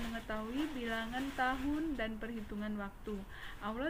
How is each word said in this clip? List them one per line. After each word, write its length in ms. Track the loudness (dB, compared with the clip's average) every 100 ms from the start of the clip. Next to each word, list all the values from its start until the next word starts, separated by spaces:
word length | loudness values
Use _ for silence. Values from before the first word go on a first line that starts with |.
mengetahui 640 | -2 -2 -2 -2 0 0 0 0
bilangan 480 | 0 0 0 0 0
tahun 640 | 2 4 4 4 4 2 2
dan 240 | 0 0
perhitungan 560 | -2 -2 -2 -2 0 0
waktu. 400 | -2 -4 -4 -4 -4 -6 -8 -4
Allah 240 | -2 0 0